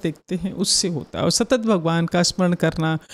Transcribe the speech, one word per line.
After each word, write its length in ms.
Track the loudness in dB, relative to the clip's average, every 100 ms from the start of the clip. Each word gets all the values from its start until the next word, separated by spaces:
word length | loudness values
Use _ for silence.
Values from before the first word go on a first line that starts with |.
देखते 320 | -4 -6 -6 -6
हैं, 180 | -4
उससे 340 | -4 0 0 0
होता 320 | -4 -6 -2
है। 60 | 0
और 60 |
सतत 280 | 0 2 0
भगवान 460 | 2 0 2 0 2
का 180 | 2
स्मरण 300 | 0 2 0
करना, 460 | 2 0 0 -2 -2 -6